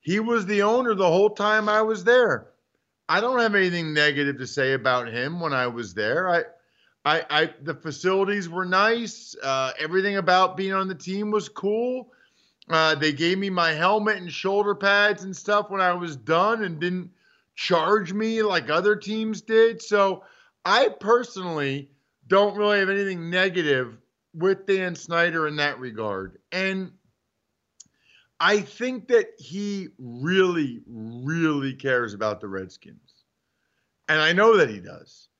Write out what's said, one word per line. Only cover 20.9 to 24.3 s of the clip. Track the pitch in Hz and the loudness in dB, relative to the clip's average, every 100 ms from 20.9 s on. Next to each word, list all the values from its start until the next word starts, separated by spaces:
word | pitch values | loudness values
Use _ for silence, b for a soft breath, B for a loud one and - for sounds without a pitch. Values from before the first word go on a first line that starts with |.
| - 196 240 254 190 185 156 139 139 139 _ _ _ _ | 0 2 2 2 -8 -6 -4 -2 -4 -8 _ _ _ _
don't | 190 208 202 | 4 4 2
really | 208 202 | 2 2
have | 190 | 2
anything | 196 196 180 170 | 0 -2 -4 -4
negative | 180 190 180 151 135 123 110 _ _ _ | 0 0 0 0 0 -2 -10 _ _ _